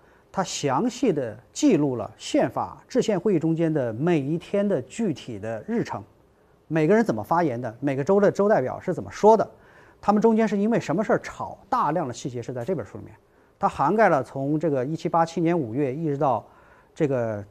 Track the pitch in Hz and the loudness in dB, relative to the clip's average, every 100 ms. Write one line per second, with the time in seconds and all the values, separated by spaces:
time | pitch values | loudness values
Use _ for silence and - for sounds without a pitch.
0 | _ _ _ - 180 - 143 127 240 - | _ _ _ -4 -4 -4 -2 0 0 0
1 | 254 147 120 104 - - 294 170 147 120 | 0 0 -4 -8 -14 0 4 4 4 0
2 | 98 - - 294 151 135 95 - - 254 | -6 -10 -2 2 2 0 -6 -8 -4 0
3 | 202 190 226 175 160 165 165 156 123 110 | 0 0 2 2 2 0 0 0 -2 -2
4 | 165 165 135 165 - 202 202 165 123 - | 0 2 0 -4 -2 -2 0 -2 -4 -4
5 | 226 135 - 104 107 113 147 226 151 107 | -4 -4 -8 -10 -8 -8 -4 -4 -4 -6
6 | 104 _ _ _ _ _ - 160 156 214 | -10 _ _ _ _ _ -4 0 4 4
7 | 233 110 101 170 165 120 123 117 139 135 | 2 -2 0 0 0 -2 -6 -6 -4 -2
8 | 143 196 202 - 202 196 127 101 - 147 | 2 4 4 4 2 2 0 -4 -6 -6
9 | 95 - 208 220 - - - - - _ | -8 2 6 6 4 -8 -20 -20 -20 _
10 | - 208 226 220 220 202 208 220 - 160 | 0 4 4 4 2 0 0 0 0 -2
11 | 208 185 - - - - - 247 165 170 | 0 0 -2 -10 -12 -12 -4 -2 0 0
12 | 139 113 147 120 113 123 117 170 104 107 | -4 -6 -8 -8 -8 -6 -4 -4 -6 -12
13 | 101 - _ _ _ _ 196 - 143 214 | -16 -20 _ _ _ _ -4 0 0 4
14 | 208 151 127 135 139 151 165 135 127 160 | 4 4 0 -6 -4 -2 0 -2 -2 -4
15 | 170 170 165 - 165 170 117 120 143 139 | -2 0 0 0 0 0 -2 -2 -4 -2
16 | 160 139 147 110 - - - - _ - | -4 -2 0 0 -4 -18 -20 -20 _ -4
17 | 151 131 113 104 98 | -2 0 -2 -4 -6